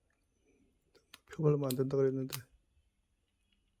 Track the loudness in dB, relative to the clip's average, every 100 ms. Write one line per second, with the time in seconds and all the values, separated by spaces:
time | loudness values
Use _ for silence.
0 | _ _ _ _ _ _ _ _ _ _
1 | _ -20 -16 0 2 2 0 0 0 2
2 | 2 0 -6 -8 -10 _ _ _ _ _
3 | _ _ _ _ _ _ _ _